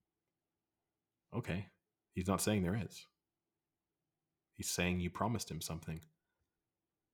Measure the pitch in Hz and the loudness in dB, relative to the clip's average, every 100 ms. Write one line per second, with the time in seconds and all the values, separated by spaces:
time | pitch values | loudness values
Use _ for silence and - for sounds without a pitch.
0 | _ _ _ _ _ _ _ _ _ _ | _ _ _ _ _ _ _ _ _ _
1 | _ _ _ 113 - 87 101 _ _ _ | _ _ _ -6 -2 -4 -4 _ _ _
2 | _ - 90 92 - 107 87 110 90 - | _ -2 2 4 4 4 4 2 -2 -8
3 | - _ _ _ _ _ _ _ _ _ | -18 _ _ _ _ _ _ _ _ _
4 | _ _ _ _ _ - - - 90 90 | _ _ _ _ _ -8 -4 2 2 2
5 | 87 - 101 113 - 78 - 80 - 80 | 0 0 0 0 -4 -6 -6 -6 -6 -8
6 | - _ _ _ _ _ _ _ _ _ | -10 _ _ _ _ _ _ _ _ _
7 | _ | _